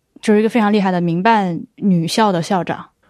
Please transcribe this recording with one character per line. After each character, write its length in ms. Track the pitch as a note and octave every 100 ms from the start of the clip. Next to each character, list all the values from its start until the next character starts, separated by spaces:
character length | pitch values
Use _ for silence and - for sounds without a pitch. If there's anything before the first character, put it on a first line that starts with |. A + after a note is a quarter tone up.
| _ -
就 120 | -
是 80 | G#3
一 20 |
个 60 | G#3+
非 100 | B3
常 120 | G#3
厉 80 | G#3
害 100 | F#3+
的 80 | F3+
民 240 | F3 E3+
办 340 | G3 A3+ F#3+ E3 - -
女 280 | G#3 F3 E3
校 280 | - G#3+
的 80 | F3+
校 200 | D#3+ F#3+
长。 240 | E3 - - _ _